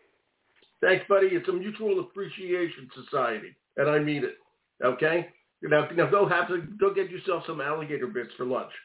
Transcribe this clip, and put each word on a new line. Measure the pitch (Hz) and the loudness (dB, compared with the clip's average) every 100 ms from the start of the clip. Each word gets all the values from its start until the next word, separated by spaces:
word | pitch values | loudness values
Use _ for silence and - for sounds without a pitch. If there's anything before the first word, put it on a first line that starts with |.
| _ _ _ _ _ _ _ - | _ _ _ _ _ _ _ -2
Thanks, | 180 185 - | 2 2 4
buddy. | 196 190 | 4 4
It's | 175 - | 2 -2
a | |
mutual | 180 202 214 214 190 | -4 -4 -4 -2 -2
appreciation | 170 196 180 170 185 175 170 143 131 135 | -2 -8 -10 -8 -4 -2 -2 -6 -18 -20
society, | 127 147 120 107 98 - _ - | -6 -2 0 -2 -8 -20 _ 0
and | 143 | 2
I | 151 | 4
mean | 151 147 | 2 0
it. | 123 - _ _ _ - | -2 -6 _ _ _ -2
Okay? | - - 156 170 - _ _ _ | 0 2 2 2 -2 _ _ _
Now, | 156 151 151 | 2 2 2
now | 170 147 | 2 4
go | 202 190 | 4 4
have | 175 175 | 2 0
to, | 180 156 208 | -4 -6 0
go | 196 | 0
get | 196 185 | 0 -4
yourself | 180 190 170 - | -6 -4 -4 -4
some | 156 | -6
alligator | 139 156 151 143 127 | -4 -4 -4 -4 -4
bits | 113 113 - | -6 -8 -6
for | 127 | -4
lunch. | 120 - - | -4 -6 -14